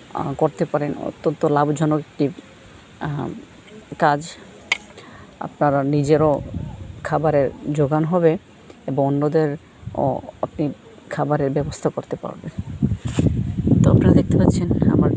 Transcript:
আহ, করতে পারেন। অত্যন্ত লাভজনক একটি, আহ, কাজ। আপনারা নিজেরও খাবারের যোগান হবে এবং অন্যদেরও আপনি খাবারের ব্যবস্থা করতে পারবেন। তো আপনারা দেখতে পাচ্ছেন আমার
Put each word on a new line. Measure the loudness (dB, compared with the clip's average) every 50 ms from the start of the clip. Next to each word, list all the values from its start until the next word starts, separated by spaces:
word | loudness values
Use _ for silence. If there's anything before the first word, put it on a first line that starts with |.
| -20 -12 -8
আহ, | -6 -6 -4 0
করতে | 0 0 0 0 -2 -4
পারেন। | -2 -2 -2 -2 -4 -6
অত্যন্ত | -6 -8 -8 -10 -4 -4 -4 -2 0 0
লাভজনক | 0 2 2 2 2 0 0 0 0 0 0
একটি, | -2 -6 -4 -2 -2 -2 -2 -6 -14 -20 -20 -20 -20 -20 -20 -20 -20 -20 -16 -12
আহ, | -10 -8 -6 -6 -6 -8 -8 -10 -16 -20 -20 -20 -20 -20 -20 -20 -18 -16 -2 2
কাজ। | 2 2 2 2 -2 -8 -16 -18 -20 -20 -20 -20 -6 -6 -6 -6 -6 -12 -20 -20 -20 -20 -20 -20 -20 -20 -14 -12
আপনারা | -12 -12 -4 0 0 2 2 2 0
নিজেরও | 0 0 0 2 4 4 4 4 2 2 0 -2 -6 -10 -10 -10 -10 -12 -14 -16 -16 -16 -14 -8
খাবারের | -4 -4 0 0 2 2 2 2 0 -2 -6 -6 -4 -2
যোগান | 0 0 0 2 0 0
হবে | 0 0 2 4 2 2 2 -4 -12 -20 -20 -20 -20 -20 -12 -8
এবং | -6 -2 0 0
অন্যদেরও | 0 0 0 0 0 2 2 0 0 -2 -6 -10 -18 -20 -18 -16 -10 -4 -2 -2 0 -2 -2 -6 -12 -8 -8 -8
আপনি | -8 -4 -4 -4 -4 -4 -8 -14 -20 -20 -20 -14 -10
খাবারের | -6 -4 -2 0 0 0 0 0
ব্যবস্থা | 0 -2 -2 -4 -6 -4 -4 -4
করতে | -4 -4 -8 -8 -10
পারবেন। | -10 -10 -12 -12 -12 -14 -12 -10 -10 -10 -10 -4 -4 -2 -2 -2 -4 -6 -4 -2 0 0 0 0 0 -2 -4 -4 -2 0 2 4 4 6
তো | 6
আপনারা | 6 6 6 6 6
দেখতে | 6 4 4 2
পাচ্ছেন | 4 4 4 4 2 0 0 0 2 2 2
আমার | 2 4 2 2 2